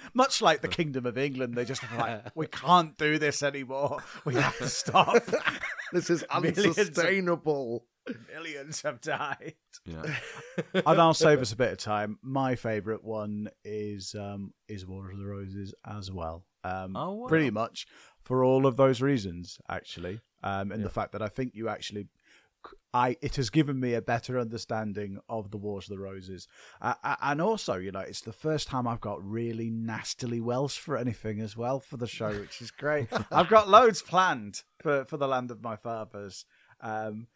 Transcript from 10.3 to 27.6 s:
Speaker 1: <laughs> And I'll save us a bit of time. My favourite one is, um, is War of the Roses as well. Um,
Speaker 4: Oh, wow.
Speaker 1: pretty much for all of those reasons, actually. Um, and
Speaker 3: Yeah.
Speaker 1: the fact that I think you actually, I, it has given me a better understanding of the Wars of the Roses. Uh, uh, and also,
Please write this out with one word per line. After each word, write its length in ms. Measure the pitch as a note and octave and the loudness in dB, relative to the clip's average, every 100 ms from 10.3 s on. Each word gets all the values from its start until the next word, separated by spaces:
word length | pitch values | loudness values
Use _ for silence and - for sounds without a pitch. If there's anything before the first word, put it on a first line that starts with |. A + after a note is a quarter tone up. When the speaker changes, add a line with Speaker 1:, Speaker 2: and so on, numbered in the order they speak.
| - - - - | -14 -10 -8 -2
Speaker 1:
<laughs> 120 | F#3+ D3+ | 2 6
And 120 | F3+ | 8
I'll 120 | E3 | 8
save 280 | D#3 D#3+ D3 | 8 8 6
us 100 | A#2 | 4
a 40 | A2+ | 0
bit 140 | A#2 | 0
of 40 | F#2 | 0
time. 400 | A2 G#2 G#2+ G#2 | -2 -2 -2 -6
My 320 | C3 C3+ C3 | -4 -2 0
favourite 500 | A#2+ A#2 G#2+ G2+ A2 | 0 -2 -2 -4 -6
one 460 | G#2+ A2 G#2 G#2 G#2 - | -6 -6 -6 -6 -8 -10
is, 520 | G#2+ G#2+ G#2 G2+ G2 | -10 -6 -6 -8 -10
um, 400 | G#2+ G2+ G2+ F#2+ - - | -10 -8 -8 -10 -14 -14
is 180 | G#2 F#2 | -12 -10
War 240 | F#2+ F#2+ | -12 -10
of 80 | G2 | -10
the 80 | G2 | -10
Roses 480 | G2+ F#2+ G2 G2 - | -10 -10 -10 -10 -12
as 260 | - G#2 F#2+ | -12 -10 -8
well. 360 | F#2 D#2+ E2 - _ | -6 -6 -8 -14 _
Um, 320 | F#2 F#2 F#2+ F#2+ | -8 -6 -6 -6
Speaker 4:
Oh, 160 | E3+ | -6
wow. 140 | G#3 B3 | -6 2
Speaker 1:
pretty 240 | D#3+ C#3 | 4 4
much 360 | G#2+ A#2 - - - - _ | 0 -2 -6 -16 -18 -20 _
for 200 | - B2+ | -2 4
all 220 | B2+ C3 C3+ | 6 6 6
of 120 | A#2+ | 6
those 240 | C3+ A#2+ | 6 6
reasons, 560 | C#3 C3+ G2 F2 E2+ - - | 2 2 -2 -8 -10 -12 -8
actually. 520 | F2 - - E2+ G#2+ - _ | -8 -8 -10 -8 -10 -14 _
Um, 300 | G2 G2 G2 | -4 -2 -4
and 80 | A2 | -4
Speaker 3:
Yeah. 40 | G2 | -4
Speaker 1:
the 80 | |
fact 180 | A#2 - | -2 -4
that 80 | G#2 | -4
I 80 | G#2+ | -6
think 260 | - B2+ | -4 -6
you 140 | G#2 A2 | -4 -6
actually, 400 | - - G#2 G2 _ _ _ _ _ - - _ | -4 -6 -8 -10 _ _ _ _ _ -20 -20 _
I, 220 | B2 B2+ B2 | 2 2 2
it 160 | C#3+ - | -2 -2
has 140 | A2+ | 2
given 300 | D#3+ C#3+ C3+ | 4 4 2
me 140 | B2 | 0
a 80 | A#2 | 0
better 360 | G#2+ A#2 - B2 | 0 -2 0 -2
understanding 800 | A2+ A2+ - A2 G#2+ G2+ G2+ G2+ - | -2 -6 -4 -4 -4 -4 -6 -10 -8
of 220 | A2+ G2 | -8 -6
the 60 | G#2+ | -8
Wars 340 | G#2 G2 G2 | -6 -8 -8
of 60 | G2 | -10
the 60 | |
Roses. 440 | G2 F#2+ F#2 F2+ - - - - | -10 -12 -12 -14 -16 -20 -20 -6
Uh, 140 | A#2+ - | -4 -2
uh, 140 | C#3 - | -4 -2
and 180 | C#3 D3 | 0 0
also, 340 | G3 A3 | 0 0